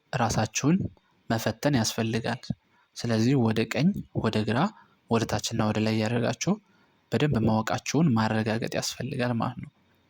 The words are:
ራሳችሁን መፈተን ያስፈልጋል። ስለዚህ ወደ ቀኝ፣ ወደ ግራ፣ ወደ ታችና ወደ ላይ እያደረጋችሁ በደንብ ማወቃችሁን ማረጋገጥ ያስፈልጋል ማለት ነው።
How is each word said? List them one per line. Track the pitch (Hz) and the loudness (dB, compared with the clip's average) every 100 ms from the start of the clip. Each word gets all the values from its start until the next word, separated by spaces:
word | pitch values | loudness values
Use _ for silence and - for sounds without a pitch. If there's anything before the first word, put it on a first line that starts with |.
| _ - | _ -2
ራሳችሁን | 113 - 110 - 135 190 - - _ _ - | 0 0 -2 0 0 0 -2 -10 _ _ -4
መፈተን | 110 - 107 147 135 | -2 -2 -2 0 2
ያስፈልጋል። | 110 - 113 113 117 123 - - _ _ _ - | 0 -2 -2 -2 -4 -6 -6 -10 _ _ _ -8
ስለዚህ | 120 113 117 139 | 0 2 4 4
ወደ | 113 110 113 | 4 2 0
ቀኝ፣ | - 170 202 - - | 2 2 0 -4 -2
ወደ | 113 107 | 0 0
ግራ፣ | 107 113 202 - - _ - | 0 0 0 -4 -20 _ -2
ወደ | 113 - | 0 0
ታችና | 107 - 113 | -2 -2 -2
ወደ | 107 107 | 0 0
ላይ | 110 | 0
እያደረጋችሁ | 110 107 120 120 127 - 214 - _ _ _ _ | 0 0 0 -2 -2 -2 -4 -6 _ _ _ _
በደንብ | 117 147 120 | 0 2 2
ማወቃችሁን | 110 110 113 - - 135 165 | 2 2 0 -4 0 2 4
ማረጋገጥ | 113 110 110 110 113 127 | 4 2 0 0 -2 -2
ያስፈልጋል | - - - 120 131 123 | -4 -4 -6 -6 -4 -2
ማለት | 117 113 - | -2 -4 -6
ነው። | - - _ _ | -14 -18 _ _